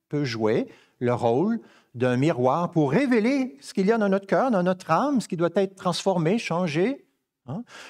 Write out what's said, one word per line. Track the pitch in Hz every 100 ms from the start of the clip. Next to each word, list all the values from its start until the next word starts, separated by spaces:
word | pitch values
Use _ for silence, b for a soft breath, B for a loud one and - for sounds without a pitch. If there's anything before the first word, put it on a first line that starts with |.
| -
peut | 147 139
jouer | 113 107 135 262 B B B
le | 120
rôle | 120 117 120 208 226 B B B
d'un | 117 127 123
miroir | 147 165 127 151 170
pour | 160 143
révéler | 175 277 240 220 277 254 -
ce | -
qu'il | - 190
y |
a | 226
dans | 202
notre | 196 196
cœur, | 180 262
dans | 196
notre | 180 185 -
âme, | 160 277 262
ce | -
qui | 160
doit | 170 202
être | 196 -
transformé, | 185 160 196 180 156 233
changé. | - 170 180 147 214 277 _ _ _ _ -
Hein ? | 170 247 B B